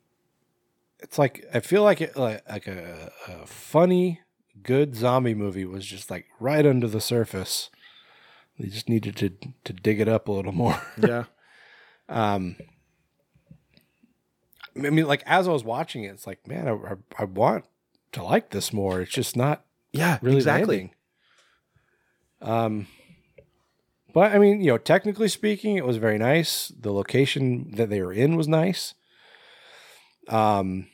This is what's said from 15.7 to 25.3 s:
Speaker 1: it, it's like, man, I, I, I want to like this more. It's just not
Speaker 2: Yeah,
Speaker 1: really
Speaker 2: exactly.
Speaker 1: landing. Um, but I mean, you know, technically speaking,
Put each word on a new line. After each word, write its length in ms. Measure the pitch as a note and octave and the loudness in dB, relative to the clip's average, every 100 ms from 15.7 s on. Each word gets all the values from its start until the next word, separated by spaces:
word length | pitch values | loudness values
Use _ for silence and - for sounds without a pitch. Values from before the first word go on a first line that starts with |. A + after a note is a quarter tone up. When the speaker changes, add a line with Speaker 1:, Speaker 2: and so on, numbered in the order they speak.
| B2 E3 B2 | -6 -6 -10
Speaker 1:
it, 40 | G2+ | -12
it's 160 | G2 - | -14 -16
like, 200 | F#2+ - | -16 -12
man, 220 | E2 C3 | -6 -4
I, 40 | |
I, 220 | G#2+ - G2 _ - | -4 -6 -12 _ -8
I 40 | |
want 400 | G2+ F#2+ C3 A2+ - _ _ _ - | -6 2 2 2 -6 _ _ _ -16
to 100 | - | -10
like 280 | F2+ F#3+ - | 0 0 0
this 220 | G2+ - | -6 -4
more. 280 | G#2+ G2 F#2 | -4 -2 -2
It's 100 | F2+ | -4
just 240 | - - A#2 | -4 -4 0
not 280 | C#3 D3+ _ _ _ | 0 -2 _ _ _
Speaker 2:
Yeah, 260 | C#3 E3+ C#3 | -2 0 0
Speaker 1:
really 140 | B2 C#3 | 2 2
Speaker 2:
exactly. 400 | C#3+ D#3+ G#3 G#2 | 4 2 2 -2
Speaker 1:
landing. 180 | F#2 _ _ _ _ _ _ _ _ _ _ _ _ _ _ _ | -4 _ _ _ _ _ _ _ _ _ _ _ _ _ _ _
Um, 440 | - A2+ A2+ G#2+ F#2+ _ _ _ _ - _ _ _ _ _ _ _ | -4 -2 -2 -4 -10 _ _ _ _ -20 _ _ _ _ _ _ _
but 200 | D#3+ G#3 | 4 6
I 40 | G3+ | 6
mean, 220 | G#3 G#3 | 6 6
you 60 | E3+ | 4
know, 100 | A2+ | 2
technically 500 | - F#3 G#3 G3+ | 4 2 2 0
speaking, 480 | G#3+ | -2